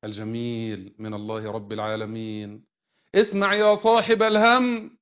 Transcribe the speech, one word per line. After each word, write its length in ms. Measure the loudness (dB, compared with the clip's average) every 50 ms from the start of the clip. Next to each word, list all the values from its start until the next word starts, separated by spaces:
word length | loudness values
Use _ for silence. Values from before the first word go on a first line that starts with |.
| -10
الجميل 880 | -10 -10 -8 -8 -8 -6 -6 -4 -4 -4 -4 -6 -6 -8 -8 -10 -16 _ _
من 140 | -10 -8 -8
الله 380 | -8 -6 -6 -6 -6 -6 -6
رب 200 | -8 -8 -8 -8
العالمين. 920 | -8 -6 -4 -4 -4 -6 -6 -8 -8 -8 -8 -8 -8 -10 -10 -12 -14 -18 _ _ _ _ _ _ _ _ _ _ 2
اسمع 380 | 2 2 2 2 -2 0 0 2
يا 220 | 4 4 4 4
صاحب 480 | 4 4 4 4 4 4 2 2 2 4
الهم 760 | 2 4 6 6 6 6 6 4 2 -2 -4 -6 -12 _ _